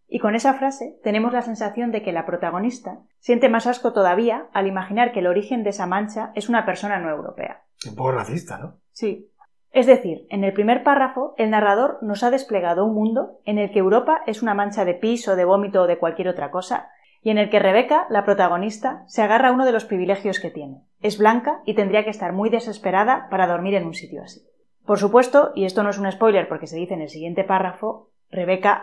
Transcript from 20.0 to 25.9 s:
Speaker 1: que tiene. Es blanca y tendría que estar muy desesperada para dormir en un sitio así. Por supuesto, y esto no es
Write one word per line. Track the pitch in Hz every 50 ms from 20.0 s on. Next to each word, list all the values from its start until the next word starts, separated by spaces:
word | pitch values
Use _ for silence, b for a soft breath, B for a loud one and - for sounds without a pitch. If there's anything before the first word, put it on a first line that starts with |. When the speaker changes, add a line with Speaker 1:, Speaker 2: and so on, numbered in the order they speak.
| 180 180 196 196 196 208 185 -
Speaker 1:
que | - 165
tiene. | - 156 143 139 135 - _ _ _ _
Es | - 208 208
blanca | 196 214 220 240 247 240 294 302 - -
y | - 202
tendría | 220 202 190 196 214 208
que | 214
estar | 208 - 185 175 180
muy | 190 208 226
desesperada | 233 233 226 220 202 - - 196 180 190 214 240 262 - - -
para | 196 185 185
dormir | 175 175 175 180 196 202
en | 190 170
un | 165 160
sitio | - - - 156 139
así. | - - - - _ _ _ _ _ _ _ _ _
Por | - 208 190
supuesto, | 196 196 214 247 254 247 - 285 294 - -
y | 202 190
esto | 185 - 220
no | 208
es | 208